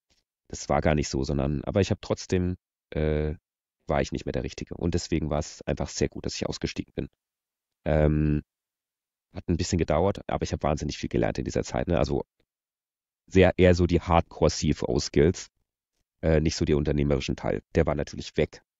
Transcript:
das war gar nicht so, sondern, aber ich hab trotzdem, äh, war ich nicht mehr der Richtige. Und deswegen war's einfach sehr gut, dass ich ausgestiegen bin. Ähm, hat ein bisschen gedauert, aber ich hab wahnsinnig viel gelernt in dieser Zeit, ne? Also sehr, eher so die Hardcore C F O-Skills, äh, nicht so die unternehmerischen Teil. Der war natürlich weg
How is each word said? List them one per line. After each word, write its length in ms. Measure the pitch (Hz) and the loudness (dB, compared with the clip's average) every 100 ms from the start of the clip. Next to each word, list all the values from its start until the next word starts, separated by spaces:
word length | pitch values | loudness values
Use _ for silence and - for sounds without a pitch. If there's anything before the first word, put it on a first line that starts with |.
| _ _ _ _ - | _ _ _ _ -16
das 200 | - - | -10 -2
war 120 | 73 | 0
gar 140 | 85 | 2
nicht 140 | 76 71 | 2 0
so, 140 | 67 | -2
sondern, 400 | 69 69 69 73 | -2 -2 -2 -2
aber 160 | - 101 | -2 0
ich 100 | 95 | 0
hab 100 | - | 0
trotzdem, 560 | - 104 - 92 90 92 _ _ - | -4 -6 -2 0 0 -4 _ _ -8
äh, 440 | 80 78 76 78 76 _ _ _ _ - | -2 0 0 -2 -6 _ _ _ _ -4
war 120 | 71 | -2
ich 100 | 67 | -2
nicht 160 | 67 - | -4 -4
mehr 60 | |
der 100 | 67 | -4
Richtige. 320 | 65 - - | -6 -8 -12
Und 200 | - 87 | -6 -2
deswegen 340 | 85 - 82 76 | -2 -2 -2 0
war's 340 | 76 - - | -4 -4 -8
einfach 260 | - 76 78 | -6 -4 -4
sehr 200 | - 71 | -2 -4
gut, 160 | - - | -4 -8
dass 100 | - | -6
ich 100 | - | -6
ausgestiegen 460 | - 80 - - | -4 -6 -6 -10
bin. 140 | - 67 _ _ _ _ _ _ _ | -8 -10 _ _ _ _ _ _ _
Ähm, 580 | 78 78 76 76 76 73 - _ _ _ _ _ _ _ _ | 0 2 4 2 2 0 -4 _ _ _ _ _ _ _ _
hat 140 | 90 - | -12 -4
ein 80 | 85 | -4
bisschen 220 | 90 90 | 0 0
gedauert, 420 | 80 76 95 - - | 2 2 0 -2 -6
aber 160 | - | -4
ich 80 | - | -4
hab 100 | 76 | -2
wahnsinnig 360 | 71 76 76 - | -2 -2 -4 -6
viel 100 | - | -4
gelernt 300 | 60 55 - | 0 0 -2
in 60 | |
dieser 180 | 57 58 | -4 -4
Zeit, 260 | 55 60 64 | -4 -4 0
ne? 100 | 76 | 0
Also 260 | - 67 - _ _ _ _ _ _ _ _ _ _ | 0 -2 -6 _ _ _ _ _ _ _ _ _ _
sehr, 280 | 95 90 - | 6 6 8
eher 160 | 90 | 6
so 120 | 87 85 | 6 4
die 140 | 87 | 2
Hardcore 500 | - 85 - - 76 | 4 2 2 2 2
C 200 | - 80 | 2 0
F 120 | - | 0
O-Skills, 640 | 52 65 - 71 80 - - _ _ _ _ _ _ _ | 0 -2 0 4 4 2 -8 _ _ _ _ _ _ _
äh, 180 | 80 78 | 2 2
nicht 140 | 80 - | 2 0
so 80 | |
die 100 | 80 | 0
unternehmerischen 640 | 73 73 71 71 67 69 67 | 0 2 0 0 0 -2 -6
Teil. 260 | - 50 - | -4 -6 -2
Der 120 | - 78 | 0 0
war 100 | 73 | 0
natürlich 400 | - 90 - - | -4 -8 -8 -2
weg 260 | 76 - _ | -4 -4 _